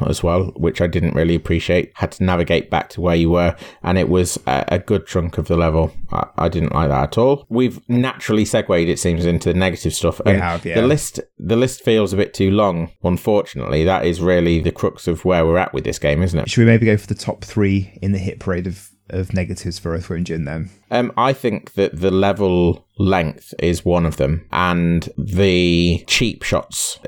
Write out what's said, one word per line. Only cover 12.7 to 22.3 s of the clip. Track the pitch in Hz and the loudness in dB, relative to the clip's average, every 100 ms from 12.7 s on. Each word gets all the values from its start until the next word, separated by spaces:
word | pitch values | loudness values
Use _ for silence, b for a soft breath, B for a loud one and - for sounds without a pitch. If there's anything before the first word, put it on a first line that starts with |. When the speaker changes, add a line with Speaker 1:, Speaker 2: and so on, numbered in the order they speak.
| 85 82 - | 0 -6 -4
Speaker 1:
unfortunately. | 87 87 - 104 - 69 52 73 | -2 0 2 0 0 -6 -2 0
That | 82 95 | 2 2
is | 85 85 | 0 0
really | 87 90 85 82 | 2 4 4 2
the | 80 | 0
crux | - 98 - - | -2 -4 -4 -4
of | 80 | -2
where | 92 85 80 | 2 2 4
we're | 82 | 2
at | 95 | 0
with | 67 | -4
this | - - | -6 -2
game, | 73 73 | 0 2
isn't | 90 82 | 0 0
it? | - | 0
Speaker 2:
Should | - | 4
we | 117 | 6
maybe | 113 | 6
go | 113 107 | 4 2
for | - | -2
the | |
top | 101 - - | -8 -6 -8
three | - 110 101 98 95 - | -6 0 2 0 -2 -6
in | 95 | -4
the | 98 | -2
hit | 92 - | -4 -8
parade | - 87 90 | -6 -4 -6
of, | 85 - _ - | -10 -16 _ -10
of | 92 92 | -6 -4
negatives | 95 85 - 92 82 | -4 -4 -6 -8 -8
for | 85 | -6
Earthworm | 82 87 85 | -6 -6 -6
Jim | 87 82 | -4 -4
then? | 71 80 95 - - | -6 -6 -10 -12 -4
Speaker 1:
Um, | 120 123 - | -2 -2 0
I | 127 | -2
think | 135 123 104 - | 0 -2 -4 -6
that | - 98 80 | -2 -2 0
the | 95 | 0
level | 95 98 | 2 2